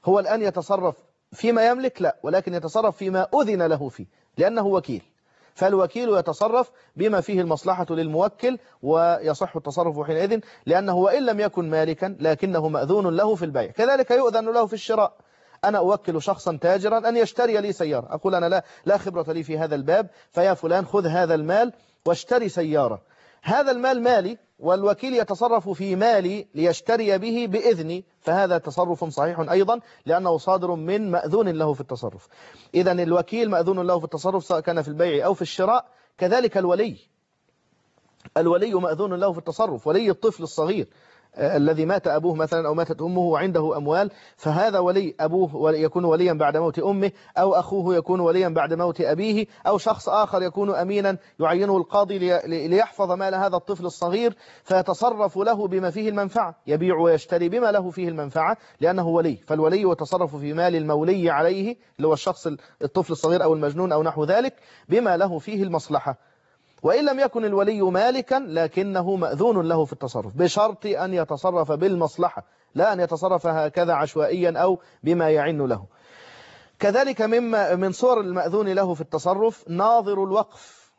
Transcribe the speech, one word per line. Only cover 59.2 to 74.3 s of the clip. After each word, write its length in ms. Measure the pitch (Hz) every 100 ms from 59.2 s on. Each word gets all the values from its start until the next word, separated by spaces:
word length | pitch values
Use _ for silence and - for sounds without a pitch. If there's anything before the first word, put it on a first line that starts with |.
| 165 131 -
فالولي 360 | 156 165 190
يتصرف 540 | 190 165 151 185 165 143
في 160 | 147
مال 240 | 156 175 165
المولي 540 | 151 151 160 190 170
عليه، 460 | 143 165 190 202 240 _ -
اللي 120 | 156
هو 40 |
الشخص 340 | 151 - 170 165
ال-، 120 | 139 - _
الطفل 300 | 147 190 170
الصغير 300 | 160 160 180
أو 120 | 185
المجنون 380 | 160 147 147 185
أو 100 | 151
نحو 220 | 160 156
ذلك، 300 | 151 202 262 - _ - -
بما 280 | 208 226 170
له 220 | 190 165
فيه 240 | 214 208
المصلحة. 640 | 190 165 - 147 - 131 _ _ _ _ _ _
وإن 220 | 156 233
لم 160 | 294 269
يكن 240 | 277 233
الولي 380 | 220 196 202 220
مالكاً 520 | 185 185 233 254 240
لكنه 840 | 262 240 160 160 185 196 190 175 190
مأذون 520 | 160 143 226 208 165
له 160 | 165
في 80 | 147
التصرف، 440 | 147 131 117 104 117
بشرط 500 | 175 - 220 196 208
أن 280 | 160 185
يتصرف 580 | 185 156 147 185 175 151
بالمصلحة، 720 | 151 190 180 156 - 175 - - _ _
لا 180 | - 208
أن 80 | 190
يتصرف 460 | 175 160 185 180 170
هكذا 460 | 160 151 180 175
عشوائياً 640 | 151 151 156 147